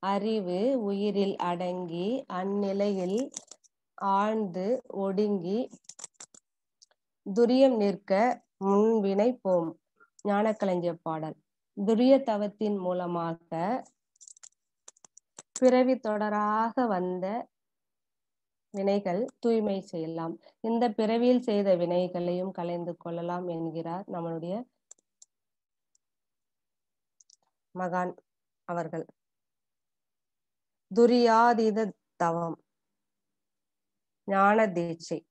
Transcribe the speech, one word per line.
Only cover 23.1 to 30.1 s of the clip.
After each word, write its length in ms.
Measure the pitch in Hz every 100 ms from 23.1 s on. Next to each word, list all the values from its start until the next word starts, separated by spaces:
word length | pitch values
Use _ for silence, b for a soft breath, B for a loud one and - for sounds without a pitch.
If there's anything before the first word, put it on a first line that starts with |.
| 170 170 175 180
என்கிறார் 580 | 165 165 160 165 175 202
நம்மளுடைய 440 | 185 170 165 170 196 254 _ _ - _ _ - _ _ _ _ _ _ _ _ _ _ _ _ _ _ _ _ _ _ _ _ - _ _ _ 180
மகான் 380 | 185 180 180 180 _ _ _ _ -
அவர்கள். 380 | 175 165 165 - - _ _ _ _ _ _ _ _ _